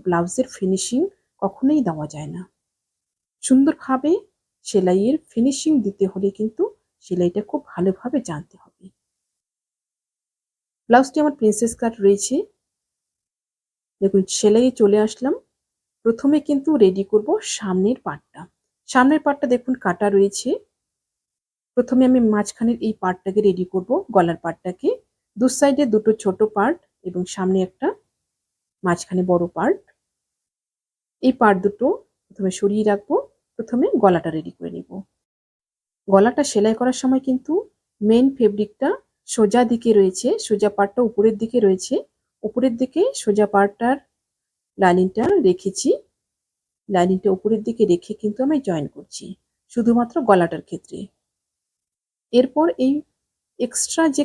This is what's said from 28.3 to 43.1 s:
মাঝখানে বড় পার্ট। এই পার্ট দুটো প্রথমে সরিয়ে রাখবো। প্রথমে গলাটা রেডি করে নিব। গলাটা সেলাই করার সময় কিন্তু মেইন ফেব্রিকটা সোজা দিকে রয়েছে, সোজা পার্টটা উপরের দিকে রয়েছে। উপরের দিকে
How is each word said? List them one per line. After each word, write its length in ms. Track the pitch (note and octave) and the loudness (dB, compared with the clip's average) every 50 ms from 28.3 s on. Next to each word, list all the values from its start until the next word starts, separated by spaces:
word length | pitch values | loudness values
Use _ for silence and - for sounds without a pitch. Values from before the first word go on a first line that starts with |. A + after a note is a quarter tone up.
| _ _ _ _ _ _ _ _ _ _ - | _ _ _ _ _ _ _ _ _ _ -4
মাঝখানে 380 | F3+ F3 F3+ - - F#3 F#3 F3+ F#3 | -4 -4 -4 -6 -4 -4 -2 0 0
বড় 140 | F3 E3+ E3+ F3 - | 0 0 0 -4 -4
পার্ট। 260 | E3 F#3+ C#4+ G4 - _ _ _ _ _ _ _ _ _ _ _ _ _ _ _ _ _ _ _ _ _ _ _ _ _ _ _ _ C#4 | -2 -2 -2 -2 -4 _ _ _ _ _ _ _ _ _ _ _ _ _ _ _ _ _ _ _ _ _ _ _ _ _ _ _ _ -2
এই 100 | C4 B3+ - | -2 2 4
পার্ট 180 | A#3+ G#3 G3 F3+ F#3 | 4 4 4 2 0
দুটো 220 | G3 G3+ - A#3+ D4+ A4 - - _ _ _ _ | -2 -2 0 0 0 0 -2 -8 _ _ _ _
প্রথমে 260 | _ _ - F#3+ F#3+ F#3 - | _ _ -6 -6 -6 -2 -2
সরিয়ে 280 | G3+ G3+ G#3 G#3+ G#3 G#3+ | -2 0 0 0 0 0
রাখবো। 240 | G3+ G3+ - - D4+ C5 C#5+ - _ _ _ _ _ | 0 -2 -2 -2 -2 -2 -2 -6 _ _ _ _ _
প্রথমে 300 | - A3+ - B3 A#3+ D#4+ C5 G#4+ - G3+ | -12 -8 -4 -2 0 0 0 2 2 4
গলাটা 260 | F#3+ F3 D#3+ - E3 | 4 2 2 -2 -4
রেডি 200 | D#3+ D#3 E3 F3 - | -6 -8 -8 -12 -14
করে 140 | _ F3 E3+ F3 | _ -14 -12 -12
নিব। 140 | F3 - - F3+ G3 G3 _ _ _ _ _ _ _ _ _ _ _ _ _ _ _ _ _ _ _ _ | -14 -14 -14 -16 -16 -16 _ _ _ _ _ _ _ _ _ _ _ _ _ _ _ _ _ _ _ _
গলাটা 360 | G3+ G3 G3 G#3 A#3+ B3 D4+ C#4 - | 2 4 4 4 4 2 0 -2 -2
সেলাই 240 | - G#3 G#3 A3 A3 - | 0 0 2 2 0 0
করার 180 | B3 B3+ B3+ - | -2 -2 -2 -2
সময় 200 | - B3+ C4 C4 - | 0 0 0 0 0
কিন্তু 260 | C4 B3+ B3+ - - D#4+ G4+ - - _ _ _ _ _ - | -2 -4 -4 -4 -4 -4 -4 -4 -6 _ _ _ _ _ -2
মেইন 260 | G#3 G#3+ A3+ A#3+ C4 C4+ C4+ | 0 2 4 4 4 2 2
ফেব্রিকটা 520 | - A3+ G#3+ G3+ G#3 G#3 - _ _ C4+ D#4 A#4 C5+ _ _ _ _ _ - | 2 0 0 2 -2 -4 -6 _ _ -4 -4 -4 -6 _ _ _ _ _ -6
সোজা 320 | - A#3+ G#3+ G3+ A#3 A#3 G#3+ A3 | 0 0 2 2 4 2 2 2
দিকে 180 | A#3+ A3+ - A#3 G#3+ | 0 0 2 2 4
রয়েছে, 300 | G3+ G3 F#3 F#3 - - C4 A4 G#4+ - | 4 4 4 0 -2 -2 -2 -2 -2 -2
সোজা 220 | - G#3+ G3 G#3 G#3 | -4 -2 0 0 0
পার্টটা 320 | G#3 G#3 G3+ G3+ - B3 B3 A3 | 0 0 -2 0 0 -2 -2 0
উপরের 260 | A#3 G3+ G#3 A3 G#3+ G#3 | 2 2 2 2 2 -2
দিকে 180 | A3+ A3+ - A#3+ G#3+ | -4 -4 0 2 2
রয়েছে। 300 | F#3+ F#3 F#3 - - C4 - - _ _ _ _ _ _ _ - | 2 2 0 -2 -4 -6 -6 -6 _ _ _ _ _ _ _ -12
উপরের 300 | A3 - B3+ B3+ C4 A#3 A#3 | -8 -2 -2 -2 0 0 -2
দিকে 200 | C4 B3+ - D#4+ G#4 C5+ | -6 -4 -2 -2 -2 -2